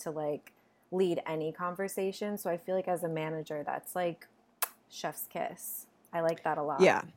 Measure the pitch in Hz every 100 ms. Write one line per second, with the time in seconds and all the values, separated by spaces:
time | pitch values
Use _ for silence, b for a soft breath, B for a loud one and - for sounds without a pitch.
0 | 170 156 151 147 - - _ _ _ 185
1 | 185 165 - 160 156 156 180 175 196 202
2 | 190 190 208 202 185 170 185 185 185 175
3 | 170 160 156 160 156 151 143 131 - 180
4 | 175 165 - _ _ _ - - _ -
5 | 160 147 - 175 - 175 - - - _
6 | _ 170 165 165 160 151 147 143 180 92
7 | -